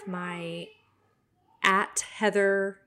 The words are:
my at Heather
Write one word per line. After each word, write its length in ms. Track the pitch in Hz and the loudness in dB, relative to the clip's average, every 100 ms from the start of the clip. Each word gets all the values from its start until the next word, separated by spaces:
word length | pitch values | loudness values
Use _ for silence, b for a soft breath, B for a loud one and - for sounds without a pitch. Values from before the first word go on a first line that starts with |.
| 403 | -8
my 640 | 180 180 175 170 170 427 427 _ _ _ _ _ _ _ _ | -6 -6 -8 -8 -10 -12 -18 _ _ _ _ _ _ _ _
at 420 | - 190 - - - - | 2 4 2 -4 -8 0
Heather 640 | 214 196 196 196 196 196 | 2 4 4 2 0 -6